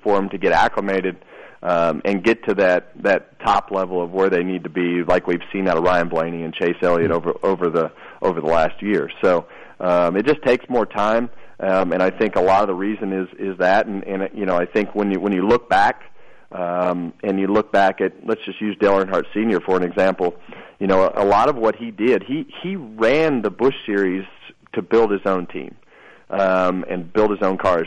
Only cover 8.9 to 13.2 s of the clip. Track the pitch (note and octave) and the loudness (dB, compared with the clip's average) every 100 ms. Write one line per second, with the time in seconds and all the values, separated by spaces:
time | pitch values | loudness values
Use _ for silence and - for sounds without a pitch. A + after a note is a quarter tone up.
8.9 | F#2 C#2 - G2 F2 - - - - F#2 | -2 -2 0 2 2 0 -12 -20 -6 0
9.9 | F2 F2 F#2+ B2 D3+ C3 B2 - B2 G#2 | 2 2 2 0 0 2 0 0 -2 -2
10.9 | G#2+ G#2 A2+ A#2+ - - - F#2+ F#2+ F#2 | -2 0 0 -2 -8 -16 -6 0 0 2
11.9 | F2+ F#2 - A2 F#2+ F#2 G2 G#2 F2+ G2 | 0 0 0 -2 2 4 4 2 -2 -4
12.9 | G#2+ G2 F#2+ | -4 -4 -4